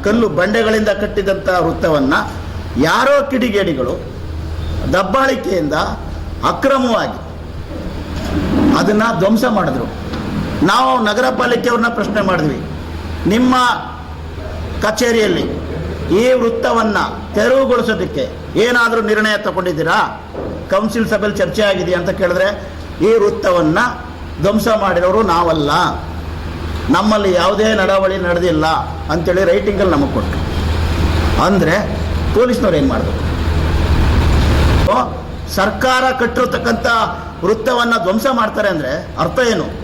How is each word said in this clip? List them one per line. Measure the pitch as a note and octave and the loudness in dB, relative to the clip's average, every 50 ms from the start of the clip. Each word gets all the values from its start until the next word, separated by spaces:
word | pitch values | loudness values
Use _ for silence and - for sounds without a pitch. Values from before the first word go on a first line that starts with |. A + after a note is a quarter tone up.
| - | 0
ಕಲ್ಲು | G3+ A3 A#3 A#3 G3 D3 | 0 2 2 2 2 2
ಬಂಡೆಗಳಿಂದ | E3 F3+ G3 G#3+ A3+ A3 G#3+ G#3+ G#3+ G#3 G#3 G3 G3+ | 0 0 2 2 0 2 2 2 2 2 0 0 -2
ಕಟ್ಟಿದಂಥ | G#3 G3+ - G3+ F#3+ G3 F#3+ E3+ D#3 F#3+ F#3 F3+ D#3+ | -2 -2 -2 -2 0 0 -2 0 0 0 0 2 0
ವೃತ್ತವನ್ನ | E3 E3+ - - E3+ D#3 D3 C3+ C3 D#3+ G#3 - - - - - - - - - - - A2+ C#3 | 0 -2 0 0 0 2 2 2 2 0 0 -2 -4 -8 -10 -10 -8 -8 -8 -8 -6 -2 0 2
ಯಾರೋ | D#3+ F3+ A3 B3+ C4+ C#4+ C#4+ C#4 - | 2 2 2 4 4 4 2 2 0
ಕಿಡಿಗೇಡಿಗಳು | C4 B3 B3+ A#3+ G3 G3+ F#3+ F3 D3+ B2+ B2 B2 - B2 - - - - - - - - - - - - - - - - - B3 C4 | 0 0 0 0 0 0 0 0 0 -2 -2 -2 -4 -6 -8 -10 -10 -10 -8 -8 -8 -8 -6 -6 -6 -6 -4 -4 -4 -4 -2 0 0
ದಬ್ಬಾಳಿಕೆಯಿಂದ | C#4 D4 C#4 C4+ C4+ C4+ C4 C4 - - F#4 G3 F3 D3+ D3 D3+ D#3 F#3+ G3 - - - - - - - - - - - D3 | 0 0 2 2 2 2 2 0 -2 -2 -2 -2 0 0 0 0 -2 -2 -2 -4 -8 -8 -8 -8 -8 -8 -8 -6 -4 -2 -2
ಅಕ್ರಮವಾಗಿ | F3 - - C4+ C#4 C4 B3+ A#3+ A3+ F#3+ D#3 A#2+ G2+ - - - - - - - - - - - - - - - - - - - - - - - - - - - - - - - - - | -2 0 0 2 2 2 2 2 0 0 0 -2 -6 -8 -12 -12 -12 -12 -12 -12 -10 -10 -10 -10 -10 -8 -8 -8 -8 -8 -8 -8 -8 -6 -4 -2 -2 -2 0 0 2 2 2 2 2 2
ಅದನ್ನ | F3 F#3+ G#3 G#3 A3 A3+ - D#3+ | 2 2 2 2 2 0 0 0
ಧ್ವಂಸ | F3+ G3+ A3 A3+ B3+ B3 A3 | 2 2 2 2 2 2 0
ಮಾಡಿದ್ರು. | G3+ F3 D3+ B2+ B2 A2+ A2 - - - - - - - - - - - - - - - F#3+ | 0 0 -2 -2 -4 -6 -6 -8 -10 -8 -8 -8 -8 -6 -6 -4 -4 -4 -4 -2 0 0 2
ನಾವು | G3+ B3 C4 C4 C4 B3+ A3 G#3 | 2 2 2 2 2 2 0 0
ನಗರ | G#3 A#3 B3+ B3+ B3+ - | 0 2 0 0 0 0
ಪಾಲಿಕೆಯವ್ರನ್ನ | B3 A#3+ B3 - - A#3+ A#3 A3+ A#3 A#3 A3+ A3 | 0 0 0 0 2 0 2 2 0 0 0 -2
ಪ್ರಶ್ನೆ | G3+ - G#3 G#3+ - F#3 | -4 -2 0 0 0 0
ಮಾಡಿದ್ವಿ, | F3+ E3 D3+ D3+ C3 - - - - - - - - - - - - - - E3 G3+ | 0 0 0 -2 -2 -4 -6 -8 -8 -8 -8 -8 -8 -8 -8 -8 -6 -2 0 2 2
ನಿಮ್ಮ | A#3 B3+ B3+ B3+ B3+ B3 A#3+ G#3+ - - - - - - - - - - - - - - - - - - - - - F#3 | 4 4 4 4 4 2 2 0 -2 -6 -10 -12 -12 -12 -14 -12 -12 -12 -10 -10 -10 -8 -8 -8 -8 -8 -6 -4 -2 -2
ಕಚೇರಿಯಲ್ಲಿ | G#3 G#3+ - B3 A#3 A3+ A3+ G#3+ G3 E3+ - - - - - - - - - - - - - - - D#3+ G3+ | -2 0 0 0 2 2 2 2 2 0 0 -2 -4 -4 -6 -6 -6 -6 -6 -6 -6 -6 -6 -2 0 2 4
ಈ | A#3+ B3+ C4 B3 | 4 4 4 4
ವೃತ್ತವನ್ನ | A#3 A#3 - - - B3 A#3+ A#3 A3 G#3+ G3+ F3+ D3 - - - - - - | 2 0 0 0 -2 0 0 0 0 0 0 0 -2 -2 -6 -10 -10 -4 -2
ತೆರವುಗೊಳಿಸೋದಕ್ಕೆ | G3+ G#3+ A#3+ C4 C4+ C4+ A#3 B3 A#3 A3 A3+ G#3 E3 F3 C#3+ - C#3+ B2 - - - - - - D#3 G#3+ | 0 2 4 4 4 4 4 2 2 2 0 -2 -2 -2 -4 -4 -4 -6 -6 -8 -12 -12 -4 0 0 2
ಏನಾದರೂ | B3 B3 A#3+ A#3 A3+ A3+ A3+ G#3+ G#3 | 2 4 2 2 2 2 0 2 2
ನಿರ್ಣಯ | G#3+ G#3+ G#3+ G#3+ G#3+ G#3 G#3 | 0 2 2 0 0 0 -2
ತಗೊಂಡಿದ್ದೀರಾ, | G3+ D#3 F#3 F3+ F3+ E3 D3+ D#3 D#3+ F#3 G#3+ F3 - - - - - - - - - - - - - | -2 -4 -2 -2 -2 -2 -2 0 0 2 2 0 -2 -4 -10 -14 -12 -10 -10 -8 -8 -8 -10 -4 -2
ಕೌನ್ಸಿಲ್ | F#3 G3 G#3+ G#3+ - A3+ A3 - G#3+ | 0 0 0 0 0 0 0 0 0
ಸಭೆಯಲ್ಲಿ | G3 G#3 G#3 G3+ G3+ F#3+ | 0 0 -2 0 0 -2
ಚರ್ಚೆ | E3+ - A3 G#3+ G3+ | 0 0 0 2 2
ಆಗಿದೆಯಾ | F#3+ F3+ F3 F3 F3+ F3+ | 2 0 0 0 -2 0
ಅಂತ | E3 F#3+ E3+ - | 0 -2 -2 0
ಕೇಳಿದ್ರೆ, | F#3+ F3 F3+ F#3 F#3+ G3+ G#3 - - - - - - - - - D#3 G#3+ | 0 0 2 2 2 0 0 -4 -10 -12 -12 -12 -12 -12 -4 0 2 4
ಈ | A3+ A3+ | 4 6
ವೃತ್ತವನ್ನ | G3+ G#3 A3+ G3+ - F#3+ F3+ F3 D#3+ D#3 E3 G3 A#3+ B3+ - - - - - - - - - - - | 4 2 0 0 0 2 2 4 2 2 2 2 0 0 -4 -8 -12 -12 -12 -12 -12 -10 -6 0 0
ಧ್ವಂಸ | G3 G#3 A3 G#3 A#3 A3 G#3+ | 2 2 2 2 2 2 2
ಮಾಡಿರೋರು | G3 F#3+ F3 F3 F3+ F#3 F#3+ A3 A3 F#3 | 2 0 2 2 2 2 2 2 2 2
ನಾವಲ್ಲ, | E3 E3+ E3+ E3+ D#3+ D#3 D3 C#3+ D3 F3 F3 C#3+ - - - - - - - - - - - - - - - - - - - - C#3+ | 2 2 2 2 2 0 0 0 2 2 0 0 -2 -4 -6 -8 -8 -8 -8 -8 -8 -8 -8 -8 -8 -8 -6 -6 -6 -4 0 0 0
ನಮ್ಮಲ್ಲಿ | F3+ G3+ G#3+ G#3+ G#3 G3+ F#3+ F3+ F3 | 2 2 2 2 2 2 2 2 4
ಯಾವುದೇ | E3+ F#3 G3+ F#3+ G#3+ A3 A3 G3+ | 2 2 2 2 2 2 2 2
ನಡವಳಿ | F#3+ F#3+ G3 G3 F#3+ F#3+ F#3+ F3+ F3+ | 2 2 2 2 2 2 0 0 0
ನಡೆದಿಲ್ಲ | F3 E3+ E3+ F3+ F3+ E3 D#3 D#3 D#3+ D#3+ B2+ - - - - - - | 0 0 2 2 2 2 2 2 2 0 0 -2 -4 -6 -6 -4 -2
ಅಂತೇಳಿ | D3+ E3+ D#3+ F3+ F3 F#3+ F#3+ E3+ | -2 0 0 0 2 2 4 4
ರೈಟಿಂಗಲ್ಲಿ | F3 G#3 G3 G#3+ G3 F3+ G3+ F#3 E3 | 2 2 2 0 0 2 2 2 2
ನಮಗೆ | C#3+ C#3+ B2 - | 2 0 0 0
ಕೊಟ್ಟರು. | A2+ F#2 - - - - - - - - - - - - - - - - - - - - - - - C#3+ | -2 -2 -2 -2 -2 -2 -2 -2 -2 0 0 0 0 0 0 0 2 2 2 2 2 2 2 2 2 2
ಅಂದ್ರೆ | F3 G3+ F#3+ E3+ D#3 F3 G#3 G3+ - - - - - - - - - - | 2 2 2 2 2 2 0 0 -2 -4 -4 -2 -2 -2 -2 0 2 4
ಪೊಲೀಸ್ನವ್ರು | G#3 B3 B3 A#3 - B3+ - E3+ D3+ | 4 4 4 2 2 2 2 2 2
ಏನ್ | C#3 C3 | 2 2
ಮಾಡ್ಬೇಕು? | A#2+ G#2+ - - - - - - - - - - - - - - - - - - - - - - - - - - - - - - - - - - - - - B3+ D#4 | 0 0 -2 -2 -2 -2 -2 -2 -2 0 0 0 0 2 2 2 2 2 2 4 4 4 4 4 4 4 4 4 4 4 4 4 4 4 4 4 4 4 4 4 2
ಓ, | F#4 - - - - - - - - - - - G3 | 2 0 -2 -6 -10 -10 -10 -10 -10 -8 -4 0 0
ಸರ್ಕಾರ | F#3+ G#3 G#3 G#3 B3 B3+ B3+ B3+ B3+ C4 B3+ B3+ | 0 0 0 0 0 2 2 2 2 0 0 0
ಕಟ್ಟಿರ್ತಕ್ಕಂಥ | A#3+ A#3 A#3+ B3 B3 B3 B3+ B3 - A#3+ A3+ - - A#3+ A#3 A3+ G#3+ - - - - - - - E3+ | -2 -2 0 0 0 0 -2 -2 0 -2 -2 0 0 0 2 2 0 0 -4 -8 -10 -12 -10 -4 0
ವೃತ್ತವನ್ನ | F#3 A3 G#3+ - C4 B3 A#3+ A#3+ A#3 A#3 A3+ F3 | 0 0 2 0 0 0 2 2 2 0 0 0
ಧ್ವಂಸ | F#3 G3 A3 G#3+ C4+ B3+ A#3 | 0 0 2 0 0 0 2
ಮಾಡ್ತಾರೆ | A3 G#3+ - G#3+ G#3+ G3+ F#3 | 0 -2 -2 0 0 0 0
ಅಂದ್ರೆ | D#3 C3+ B2+ C#3 E3 F3 - - B2 - | 0 -2 -4 -4 -6 -6 -8 -4 -4 -2
ಅರ್ಥ | E3+ - B3+ B3 A#3 A3 | -2 0 0 2 2 2
ಏನು? | E3+ C3+ A2+ - - | 0 -2 -4 -8 -10